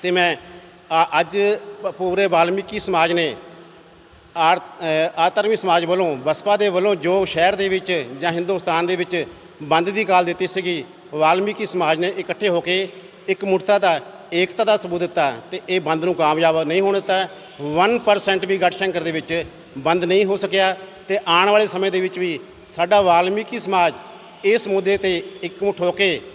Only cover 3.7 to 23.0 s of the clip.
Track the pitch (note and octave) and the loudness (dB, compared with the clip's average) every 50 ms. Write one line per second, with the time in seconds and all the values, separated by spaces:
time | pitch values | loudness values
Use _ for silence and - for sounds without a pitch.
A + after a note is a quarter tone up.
3.7 | - - - - - - - - - - - - - E3+ D#3+ D#3+ F3+ F3+ F3 - | -20 -20 -20 -20 -20 -20 -20 -20 -20 -20 -20 -14 -2 2 4 4 4 2 0 -12
4.7 | - - F3+ D#3+ D#3 D#3 D#3+ E3 - E3 E3 F3+ - G#3+ G3+ G#3+ A3 - - F#3+ | -14 -8 -4 0 0 2 0 0 0 0 0 2 2 2 0 2 0 0 2 2
5.7 | E3 F3 E3+ E3 F3+ F#3 F#3 E3 D3 B2+ B2+ D3+ D#3 - - G#3 G#3 G3+ G#3 G#3 | 2 2 2 2 0 2 2 0 -2 -2 -2 -2 -2 -2 0 0 2 2 2 2
6.7 | F3 F3+ F#3 G#3 G3+ E3 C#3 E3+ F#3 G3 F#3+ - - D#3+ E3+ F#3 G#3 F#3+ G3 G3 | 2 2 2 0 0 0 0 0 2 2 0 0 0 2 2 2 2 0 -2 -2
7.7 | F#3 F#3 F#3 F#3 F3+ D#3+ C3 A#2 C3 C#3 D3+ F3 E3 E3+ F3 F3 G3 F3 - F3+ | -2 -4 -2 -2 -4 -4 -4 -6 -10 -4 -4 -2 -2 -2 -2 -2 -4 -4 -2 -2
8.7 | D#3+ E3 E3+ F3 F#3 E3+ F3+ F3 F3+ E3+ C#3+ - - - - - - - - C#3+ | 0 0 0 0 -2 -2 -2 -4 -2 -4 -4 -6 -10 -20 -20 -20 -18 -14 -2 2
9.7 | D#3+ E3 E3+ F#3+ G3 G#3 A3 F#3 F#3+ F3+ F3+ E3+ F3 F3 F#3 F3 - F#3+ F3 F3+ | 2 2 2 2 -2 -2 0 2 2 2 2 2 -2 -4 -4 -4 -4 -4 -4 -4
10.7 | F3 D#3 B2 - - - - - D3 D3+ D#3 D#3 F3 F#3 G3 G#3 G#3 G#3+ G#3+ - | -4 -4 -6 -10 -16 -20 -18 -10 -2 0 2 2 2 2 0 -2 -4 -6 -8 -6
11.7 | - F#3 E3+ D3+ D#3+ D#3 F3 F#3 G3 F#3+ F3+ - E3+ - G#3 G3+ F3 E3+ E3 F3 | -4 -2 0 0 0 0 -2 -4 -4 -6 -8 -8 -8 -4 -2 0 0 0 0 -2
12.7 | F3+ F#3 G3 F3+ - - - - - - - - F#3+ - G3+ G3 F#3+ F#3 F#3 - | -2 -2 -2 -6 -10 -18 -20 -20 -20 -14 -6 -6 -4 -4 0 -2 -2 0 2 2
13.7 | G3+ G3+ G3 F3+ E3 C#3+ - - - - - - E3+ E3+ F#3 F3+ - - A3 A3 | 2 4 4 2 2 0 -2 -10 -20 -20 -14 -4 0 0 0 0 0 -2 2 2
14.7 | G#3+ G#3 - F3+ F3 F3 F3+ E3+ - F3 D3+ C#3 A#2+ A2+ - - - F3+ - - | 2 0 0 -4 -4 -4 -4 -2 0 0 0 0 -2 -4 -12 -12 -12 -12 -6 -2
15.7 | F#3 F#3 D#3 D3+ D#3+ D#3+ D#3+ F3+ F3 - D#3+ D3+ D3+ D#3+ E3 D#3+ D#3+ D#3+ D#3+ D3+ | -2 -2 0 0 -2 0 0 -2 0 2 2 2 2 4 4 4 4 2 0 0
16.7 | E3 F#3+ G3 G3 G3 G3 F#3+ - F#3 F#3+ F#3+ - - - - - - - C#3+ D3 | 0 0 2 2 0 0 0 0 -2 -2 -2 -4 -8 -18 -20 -20 -14 -10 -8 -2
17.7 | D3+ E3 F#3 G#3+ A#3+ A#3 A#3 G#3+ G3+ G3+ - G3 F#3+ F#3 F#3 F#3 G3 F#3+ F3+ F3 | 2 2 2 4 2 0 2 2 2 2 2 0 0 0 0 -2 0 2 2 0
18.7 | F3 F#3 G3 F#3+ E3+ F3 D#3+ E3 D#3+ D#3+ D#3 - E3 E3+ D#3 - - - - - | 0 0 -4 -2 -2 -2 -4 -2 -4 -4 -4 -4 -4 -4 -4 -6 -12 -20 -20 -16
19.7 | - C3+ C3+ D#3 E3+ F3+ E3+ E3+ F#3 G3 G#3 F#3+ G3+ F#3+ G3 G3 F#3 G3 F#3+ F#3+ | -16 -4 0 0 2 2 2 2 2 2 4 2 0 -2 -2 -2 2 2 2 2
20.7 | F#3 F#3 - - - - - - F#3+ G#3 - F3 E3+ F3 F#3 G3+ G#3 G#3+ G#3+ G3 | 0 -4 -10 -18 -20 -20 -6 -4 -4 -4 0 2 4 4 4 6 4 4 4 2
21.7 | - F#3 F#3+ G3 F3+ F#3+ F#3 F#3 F#3 F3+ F#3 F3 D#3+ C3 - - - - - - | 0 -2 -2 0 0 -2 -2 -2 -4 -4 -4 -4 -4 -6 -10 -16 -20 -20 -20 -14
22.7 | - - E3+ F3+ G#3 G#3 | -4 -4 0 4 4 4